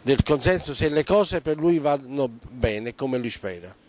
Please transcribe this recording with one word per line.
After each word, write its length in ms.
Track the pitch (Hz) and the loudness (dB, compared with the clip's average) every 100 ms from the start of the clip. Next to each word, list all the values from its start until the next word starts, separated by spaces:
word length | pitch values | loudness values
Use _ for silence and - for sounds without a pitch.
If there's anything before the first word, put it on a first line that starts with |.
del 220 | 123 135 | 0 2
consenso 520 | - 147 170 185 - | 4 2 2 0 -2
se 140 | 135 156 | -2 0
le 140 | 147 | 0
cose 380 | 143 202 190 180 | 2 2 2 -2
per 160 | 156 156 | -4 0
lui 240 | 165 165 | 2 2
vanno 480 | 143 143 127 139 127 | 2 0 -2 -4 -4
bene 640 | 117 - 127 117 107 117 | -4 -14 -4 -2 -2 -6
come 240 | 120 135 127 | -6 -2 -2
lui 120 | 120 | -4
spera. 440 | - 98 87 90 - | -6 -8 -10 -14 -20